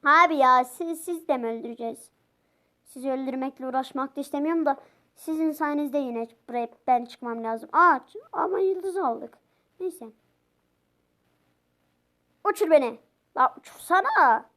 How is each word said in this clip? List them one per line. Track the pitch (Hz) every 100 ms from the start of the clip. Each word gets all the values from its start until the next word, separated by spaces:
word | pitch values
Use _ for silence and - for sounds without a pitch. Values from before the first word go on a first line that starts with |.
Abi | 285 311 349 311
ya, | 262 254
siz, | 247 - 339 320
siz | - 339 -
de | 262
mi | 226
öldüreceğiz? | 226 233 233 233 - - _ _ _ _ _ _ _
Sizi | _ - 262
öldürmekle | 262 269 262 262 269 262
uğraşmak | 254 262 269 269 285
da |
istemiyorum | 277 285 294 330 302
da | 269 - _ _
sizin | _ - 311 320
sayenizde | 302 302 294 294 285
yine | 262 233 226 _ -
buraya | 240 233 _ -
ben | 247
çıkmam | 240 - 240 233
lazım. | 226 226 -
Aa, | 294 349 277
ç-, | - 415 587
ama | - - 370
yıldız | 381 370 381 370
aldık. | 311 226 - _ _ _ _ _
Neyse. | 370 - 226 214 _ _ _ _ _ _ _ _ _ _ _ _ _ _ _ _ _ _ _ _ _ _
Uçur | 403 392 370
beni. | 311 247 233 _ _ _ -
La | 262 -
uçursana. | - - - 359 480 403 285 226 -